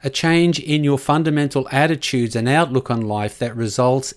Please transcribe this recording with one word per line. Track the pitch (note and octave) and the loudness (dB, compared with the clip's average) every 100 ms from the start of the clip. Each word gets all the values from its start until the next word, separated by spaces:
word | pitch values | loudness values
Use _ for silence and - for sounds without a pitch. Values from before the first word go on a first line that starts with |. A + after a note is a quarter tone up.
a | C#3 | -8
change | C3 E3+ E3 F3 E3+ | -2 2 4 4 0
in | - D3+ | -2 0
your | D3 C#3 | 2 0
fundamental | - D3 D#3+ D3+ C#3+ C#3 C3 | 2 2 2 0 0 -2 -2
attitudes | C3+ D#3 D#3 - C3 A#2 | 0 0 0 -2 -2 0
and | A#2 A#2 | 0 2
outlook | D3 E3 B2+ - | 2 2 0 -2
on | A#2+ | -4
life | A2 G#2 G#2 - | -2 -2 -4 -4
that | A#2 | -6
results | A#2 A2+ G#2 B2 C3 B2 | -4 -4 0 2 2 -2